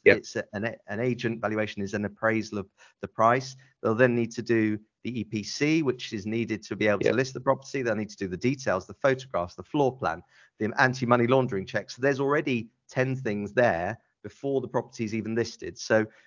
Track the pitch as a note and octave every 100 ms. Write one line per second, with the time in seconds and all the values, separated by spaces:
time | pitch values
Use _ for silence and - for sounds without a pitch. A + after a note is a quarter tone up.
0 | - G2 - A2+ - G#2 A2+ - - G#2
1 | B2+ A#2 A#2 A2+ G#2 G#2+ G#2+ - G2 G#2
2 | G2+ - A2 A2+ G#2 G#2 F#2 _ - _
3 | G2 - A2+ B2+ C3 - _ _ A2+ A2
4 | B2+ A#2+ A#2 A#2 A2+ A#2 G#2+ G#2+ _ _
5 | A2+ B2 G2+ A2 G#2 - D3 D#3+ C#3+ B2
6 | - A2 F#2+ A2+ A2+ A2 - G2+ G#2+ G2+
7 | G#2 A2 C3 B2+ C3 C3+ - C#3 A#2 G#2+
8 | G#2 - G2 F2+ A#2+ C3+ - F#2 F#2 G2
9 | C#3 C3 C3 F2 F2 - - D3+ C3+ C3
10 | F2+ E2 - _ _ - G#2+ - C3 C3
11 | A#2+ A#2+ A#2 C3+ B2+ G2 F#2 G#2+ G2 -
12 | C3+ C3+ C#3 D3 D3 A#2+ A2+ _ _ -
13 | C3 C3 B2 G#2 G2+ G#2 A#2+ E2+ F2+ B2
14 | _ _ G#2 - C#3 C3+ A#2+ B2 - -
15 | A2 A2 A2 A2+ A#2 - E2+ - - A2
16 | A2 _